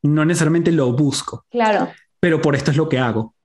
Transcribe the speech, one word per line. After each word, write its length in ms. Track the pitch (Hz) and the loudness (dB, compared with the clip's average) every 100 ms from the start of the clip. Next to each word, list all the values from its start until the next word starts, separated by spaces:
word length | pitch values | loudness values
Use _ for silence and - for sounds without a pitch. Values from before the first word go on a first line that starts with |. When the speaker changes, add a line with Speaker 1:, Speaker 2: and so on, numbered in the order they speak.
Speaker 1:
No 240 | 147 151 156 | 2 2 0
necesariamente 460 | 170 156 170 170 | 0 2 2 2
lo 220 | 165 127 | 2 0
busco. 520 | 123 143 - - - _ | 2 0 -2 -8 -14 _
Speaker 2:
Claro. 380 | 240 220 202 269 - _ _ | -2 0 0 -4 -10 _ _
Speaker 1:
Pero 220 | 175 156 | 0 2
por 140 | 151 139 | 0 0
esto 160 | 143 | 0
es 60 | 147 | 0
lo 120 | 160 | 0
que 80 | 131 | 0
hago. 380 | 123 110 110 _ | 0 -2 -6 _